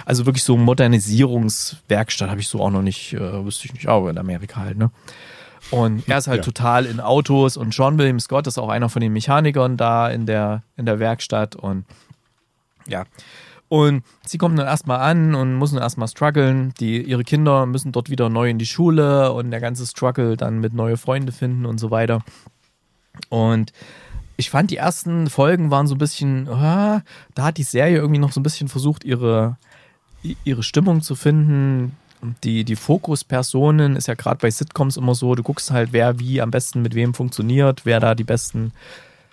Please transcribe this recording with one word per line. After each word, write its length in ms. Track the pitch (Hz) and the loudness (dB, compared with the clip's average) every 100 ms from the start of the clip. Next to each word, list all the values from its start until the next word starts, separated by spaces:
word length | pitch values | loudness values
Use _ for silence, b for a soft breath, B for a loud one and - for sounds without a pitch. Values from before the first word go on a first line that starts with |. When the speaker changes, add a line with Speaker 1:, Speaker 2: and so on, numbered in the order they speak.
| - | -2
Speaker 1:
also 220 | 123 123 | 0 2
wirklich 160 | 127 | 2
so 140 | - 120 | 4 4
Modernisierungswerkstatt 1700 | 120 127 123 117 101 107 135 120 110 - - - - 104 110 - 95 | 4 4 4 4 4 4 4 2 0 -2 -6 -10 -2 -2 0 -4 -4
hab 80 | 101 | -4
ich 100 | 104 | -6
so 140 | 104 | -4
auch 80 | 98 | -2
noch 140 | 98 | 0
nicht, 300 | 98 92 - | -2 -4 -8
äh, 300 | 110 95 98 | -8 -6 -6
wüsste 220 | 101 - - | -8 -10 -12
ich 80 | |
nicht, 140 | 127 - | -8 0
aber 240 | 113 95 | 0 0
in 80 | 82 | -4
Amerika 400 | 92 87 95 - | -6 -8 -8 -10
halt, 180 | 98 101 | -8 0
ne? 140 | 113 B B B B B B B - | -2 B B B B B B B -6
Und 360 | 123 113 107 - | 0 0 0 -2
er 120 | 139 | -2
ist 80 | 135 | 0
halt 140 | 117 | -2
Speaker 2:
Ja. 20 | |
Speaker 1:
total 420 | 98 - 123 123 127 | -2 -2 0 2 0
in 140 | 113 | -2
Autos 580 | 110 135 143 139 135 - | 0 0 2 4 2 0
und 160 | 113 | -4
Sean 240 | 107 135 151 | 0 2 2
William 220 | 139 123 | 2 0
Scott 260 | - 135 147 | -2 -2 -2
ist 140 | 120 | -4
auch 100 | 113 | -4
einer 200 | 110 120 | -2 -2
von 120 | 127 | 0
den 120 | 113 | 0
Mechanikern 600 | 110 107 143 156 143 127 123 | 0 2 2 4 2 2 2
da 360 | 117 117 117 | 2 2 0
in 160 | 117 113 | 0 -2
der, 340 | 107 104 107 - - | 0 0 -4 -8 -6
in 80 | 117 | -2
der 140 | 107 | 0
Werkstatt 560 | 110 113 - 107 107 - | 0 -2 -4 -4 -4 -6
und 300 | 98 95 95 b b _ _ _ _ _ _ _ - | -6 -6 -8 b b _ _ _ _ _ _ _ -10
ja. 200 | 95 92 B B B B B _ | -10 -10 B B B B B _
Und 320 | 156 147 139 b b - | 2 4 2 b b -12
sie 120 | 165 | -2
kommt 220 | 175 160 | 0 0
dann 80 | 139 | 0
erstmal 320 | 147 - 127 | -2 -2 0
an 340 | 135 170 156 | 2 4 2
und 220 | 147 131 127 | 2 0 0
muss 160 | 143 | 0
dann 100 | 143 | 0
erstmal 280 | 120 120 110 | -4 -4 -8
strugglen. 640 | - 147 147 135 131 131 - | -2 0 4 2 2 -2 -4
Die, 200 | 113 113 | -4 -2
ihre 220 | 127 127 | -2 -4
Kinder 420 | 123 151 151 139 131 | 0 2 4 2 2
müssen 280 | 131 143 | -2 -4
dort 160 | 123 120 | -4 -4
wieder 180 | 131 117 | -2 0
neu 220 | 113 120 | 0 0
in 100 | 113 | -2
die 60 | 113 | -2
Schule 640 | - 170 160 143 139 135 | 0 2 4 4 4 2
und 180 | 120 120 | 0 -4
der 120 | 117 | -6
ganze 260 | 120 123 123 | -6 -6 -8
Struggle 480 | - 127 123 117 113 | -2 -2 2 0 0
dann 240 | 120 113 | -2 -2
mit 140 | 110 | -2
neue 240 | 117 113 117 | -2 -2 -2
Freunde 340 | - 135 131 | -2 -4 -4
finden 340 | 117 123 123 123 | -4 -4 -4 -4
und 140 | 110 | -4
so 100 | 110 | -2
weiter. 320 | 113 113 113 - B - _ _ _ _ _ _ - - | 0 0 -2 -6 B -20 _ _ _ _ _ _ -20 -6
Und 420 | 117 113 113 110 B B B B B B - | 0 2 2 -2 B B B B B B -10
ich 140 | - | -2
fand, 220 | 139 180 | 0 0
die 40 | - | 0
ersten 540 | 156 170 - 170 160 | -2 -2 -2 -2 0
Folgen 420 | - 139 175 156 | 2 2 4 2
waren 160 | 139 147 | 2 2
so 80 | 139 | 0
ein 40 | |
bisschen, 500 | 147 - 139 131 139 | -2 -2 -2 -2 -2
ah, 520 | 123 151 180 208 208 B B B | 0 2 2 2 0 B B B
da 100 | - | -4
hat 120 | 143 160 | -4 -2
die 80 | |
Serie 320 | 135 117 147 170 | -2 2 4 4
irgendwie 240 | 147 147 | 2 2
noch 140 | 143 | 2
so 80 | 135 | 0
ein 20 | |
bisschen 240 | 143 151 143 | -2 -2 -6
versucht, 380 | 131 139 151 - | -2 -2 -2 -2
ihre, 500 | 123 120 113 110 123 b b b b _ - | -2 2 2 0 -2 b b b b _ -14
i-, 140 | 160 - | -12 -8
ihre 200 | - 123 | -4 -4
Stimmung 380 | 107 156 185 165 | -2 2 2 2
zu 140 | 156 135 | 0 -2
finden. 800 | 151 151 151 143 139 131 123 135 _ _ 117 117 | 2 4 4 2 2 0 -2 -8 _ _ -12 -8
Die, 220 | 120 113 110 | -4 -2 -2
die 100 | 110 | -2
Fokuspersonen 1200 | - 160 - 147 - 131 127 131 147 151 147 135 | 0 0 0 -4 -2 -2 -2 0 2 4 2 0
ist 140 | - | -4
ja 60 | 120 | -4
grad 240 | - - | -2 0
bei 120 | 117 | 0
Sitcoms 460 | 110 151 - 135 131 | 0 -4 -2 -2 0
immer 180 | 127 120 | 0 0
so, 180 | 123 | 0
du 100 | 123 | 0
guckst 280 | 117 139 - | -2 -6 -2
halt, 220 | 127 117 | -2 0
wer 260 | 117 120 120 | 2 2 0
wie 220 | 123 131 | -2 -2
am 100 | 117 | -2
besten 300 | 120 - 127 | -2 -2 -2
mit 120 | 117 | -2
wem 200 | 113 120 | 0 -2
funktioniert, 720 | 123 127 - 113 131 139 131 - | -2 -4 -4 0 4 4 2 0
wer 160 | 113 | 2
da 140 | 113 113 | 2 2
die 100 | 113 | 0
besten, 480 | 117 - 117 113 B B B B B B | -2 -4 -6 -6 B B B B B B